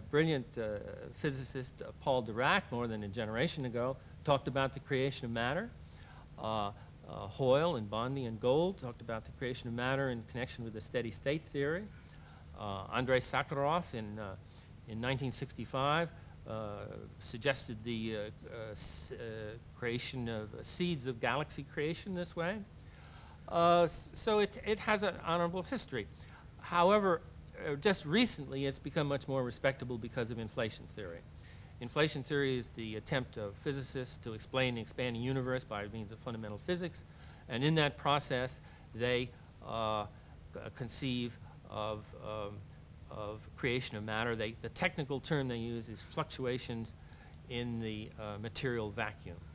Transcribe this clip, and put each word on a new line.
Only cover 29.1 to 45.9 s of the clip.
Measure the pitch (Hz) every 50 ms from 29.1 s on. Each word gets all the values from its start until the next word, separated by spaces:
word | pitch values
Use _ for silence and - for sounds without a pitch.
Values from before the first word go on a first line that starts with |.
| 139 131 -
more | - 135 135 127
respectable | 120 - - - 135 131 131 131 123 123
because | 113 120 113 - 131 117 107
of | 120 113
inflation | 113 107 - 131 117 110 - - - - -
theory. | 107 101 87 82 85 - - - - - - - - - - - -
Inflation | 120 117 - 147 151 151 - 143
theory | 127 - 151 143 139 135 127 123
is | 113
the | - - 117 113 110 107
attempt | 107 - - 151 131 123 - -
of | 117 107 101 101
physicists | - - 151 135 139 131 - - 135 127 123 -
to | - - 120 110
explain | 104 - - - 131 131 127 120
the | 117
expanding | 107 - - - 123 123 117 113 120
universe | 131 135 135 127 127 127 127 -
by | - 110 101 101
means | 104 110 113 107 98
of | 113 -
fundamental | - 127 117 110 110 104 104 101
physics, | - - 180 170 180 160 - - - - - - - - - - - -
and | 127 117 139
in | 156 165
that | 160 147 143 -
process | - - 143 143 143 - - 131 123 127 127 - - - - - - - - -
they, | 113 120 123 123 123 127 120 - - - - - - -
uh, | - - 113 110 107 107 107 104 104 - - - - - - - - -
c-, | 92 - - -
conceive | - 131 113 - - 143 131 123 123 120 117 110 - - - - - - -
of, | - 107 104 107 107 107 - - - - -
um, | 107 107 107 104 101 104 101 98 - - - - - - - - -
of | - 107 107 104 107 107 - - -
creation | - - 127 120 131 127 - -
of | 107 107
matter. | 110 107 110 117 120 117
They, | 110 107 110 117 -
the | - 117
technical | - - 175 185 - - 143 131 143 127
term | - - 160 143 135
they | 127 120
use | 117 113 120 117 117 107
is | -